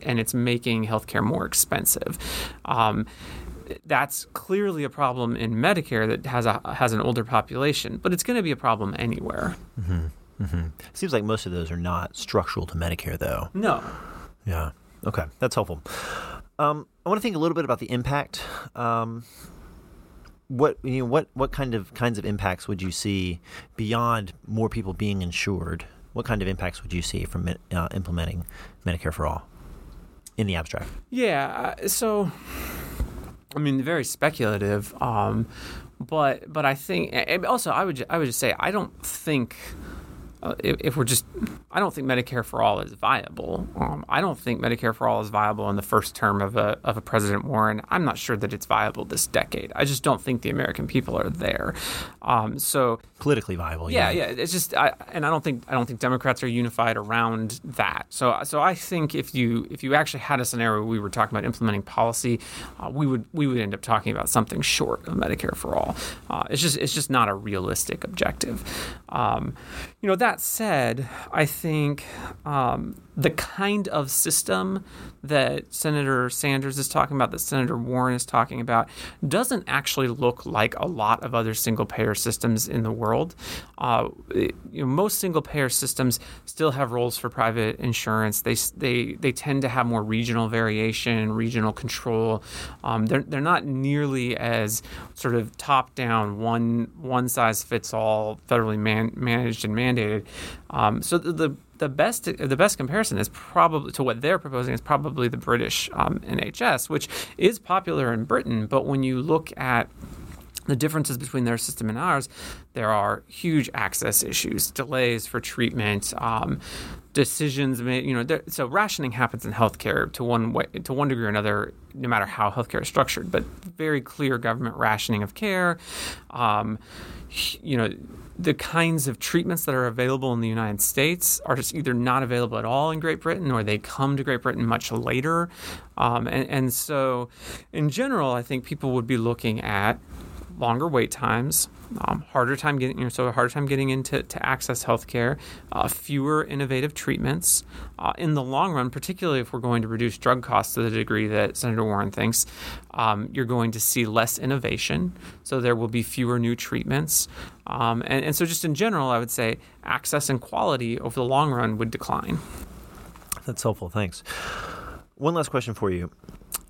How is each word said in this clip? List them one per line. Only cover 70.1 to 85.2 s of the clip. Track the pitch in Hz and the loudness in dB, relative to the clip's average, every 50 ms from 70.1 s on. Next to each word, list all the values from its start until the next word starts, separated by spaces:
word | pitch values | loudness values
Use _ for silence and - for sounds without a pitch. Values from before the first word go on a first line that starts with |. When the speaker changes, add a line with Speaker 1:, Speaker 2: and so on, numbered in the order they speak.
| 190 | 2
Speaker 1:
that | 185 247 220 - - | 4 4 2 2 0
said, | - - - - 220 208 165 139 123 117 113 127 131 - - - - - - | -2 -4 -4 -2 0 2 2 4 4 2 2 0 -4 -6 -8 -12 -10 -2 2
I | 160 151 | 2 2
think, | 143 - - - 165 156 151 147 143 143 143 - - - - - - - - - | 2 0 -2 -2 0 2 2 2 2 0 -2 -6 -12 -12 -12 -12 -12 -12 -10 -6
um, | 151 147 139 127 120 127 131 - - - - - - - - | -2 0 2 2 2 2 0 -2 -4 -8 -12 -16 -8 -2 2
the | 135 - | 2 2
kind | - - - - - - 196 202 208 208 190 190 | 2 0 -6 -6 -4 -2 0 0 0 0 0 0
of | - 156 139 131 | -2 -2 -2 0
system | - - - 160 151 - - - 190 185 185 190 190 190 - - - - - - - - - | 0 0 2 2 2 0 2 2 0 0 0 0 -2 -4 -6 -8 -14 -16 -16 -16 -16 -12 -4
that | 139 151 139 131 127 143 143 - - - | 2 4 4 4 4 2 -2 -6 -6 -6
Senator | - - 156 151 147 139 135 135 123 123 123 | -2 0 0 2 2 2 2 2 2 2 0
Sanders | - - - 143 135 135 135 139 131 139 | 0 0 0 2 2 2 0 0 -2 -2
is | 131 - | -2 0
talking | - 151 135 143 143 135 | 2 2 2 2 2 0
about, | 120 110 | 0 0
that | - - | 0 -4
Senator | - - 147 135 127 - 117 117 | -4 -2 0 0 2 0 0 -2
Warren | 120 123 127 127 123 127 123 | -2 -2 0 2 2 2 0
is | 123 - | 0 -2
talking | - - 120 113 - 127 120 | 0 2 2 2 2 0 -6
about, | 117 123 117 117 117 - - - - - - - - 139 | -2 2 2 2 2 0 -4 -14 -14 -14 -8 -6 -2 0
doesn't | 151 214 247 - 254 196 - - | 2 2 2 2 0 -2 -2 0
actually | 131 139 - - - 139 131 123 | -2 0 0 0 0 2 2 0
look | 117 143 123 120 - - - | 2 2 2 2 2 0 -4
like | - - 107 107 107 - - | -2 2 2 2 2 2 0
a | - 180 | -4 -2
lot | 170 120 104 107 117 - | 0 2 2 4 4 2
of | - - 123 | 2 0 0
other | 117 110 110 110 | 0 0 0 0
single-payer | - - 117 113 110 117 - - - 110 110 104 | 0 0 0 2 0 0 -2 0 0 2 2 2
systems | - - 117 107 - - 117 110 110 - - | 0 0 -2 -2 0 2 2 2 2 0 0
in | - 120 110 | 0 0 0
the | 110 110 | 0 -2
world. | 113 113 107 113 131 156 180 - - - - - - - - - - | 0 0 2 2 2 2 0 -4 -10 -12 -10 -10 -10 -12 -12 -8 -2
Uh, | - 123 117 113 - - - - - - | 0 2 4 4 2 0 -4 -8 -8 -2
it, | - - 101 - - - - - | 0 2 2 2 0 -4 -12 -12
you | - 156 | -6 -2
know, | 143 127 | 0 2
most | 135 165 202 208 - | 2 4 2 2 2
single-payer | - | 0